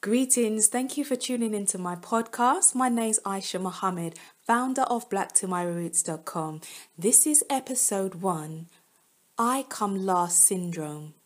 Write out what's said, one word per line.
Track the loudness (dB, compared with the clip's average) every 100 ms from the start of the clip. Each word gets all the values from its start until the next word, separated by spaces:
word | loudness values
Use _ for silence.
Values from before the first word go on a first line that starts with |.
| 2
Greetings. | 2 4 4 2 2 2
Thank | 2 -2 -4
you |
for | -2 -2
tuning | -2 -2 0
into | 0 -2 -2
my | -4 -6
podcast. | -2 0 0 2 2 4 2 2
My | 2
name's | 2 2 0 -2
Aisha | -4 -4 -4
Muhammad, | -4 -2 -2 -2 -6 -8 -20 _
founder | 0 2 2 0
of | 0 0 -2
Black | -2 0
to | -2 0
my | -2
roots | -2 -2 -2 -2
dot | -2 -4
com. | -6 -6 -6 -8 -12 -18 -20 -2
This | 4 4 4
is | 0 0
episode | -2 -2 -2 0 0 -2 -2
one. | -2 -2 -4 -10 -14 _ _ _ _ _ _ -2
I | 0 0 -4
come | -4 -2 -2 2
last | 2 4 6
syndrome. | 4 4 -4 -4 -6 -8 -12 -18